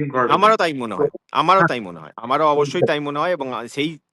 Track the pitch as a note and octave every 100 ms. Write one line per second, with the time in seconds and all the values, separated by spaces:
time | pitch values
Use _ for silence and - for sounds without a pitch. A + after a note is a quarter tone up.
0 | D3 C3 B2 D#3+ G#3 A3 F3 C#3 A#2 F#2
1 | F2+ - _ - D#3 F#3+ E3 B2+ F#2+ E2+
2 | D#2 - A#2 C#3 D#3 D3 C#3+ F3 - D3+
3 | C#3+ D3 E3+ F3 C3 A#2 A#2 - D3+ D3+
4 | _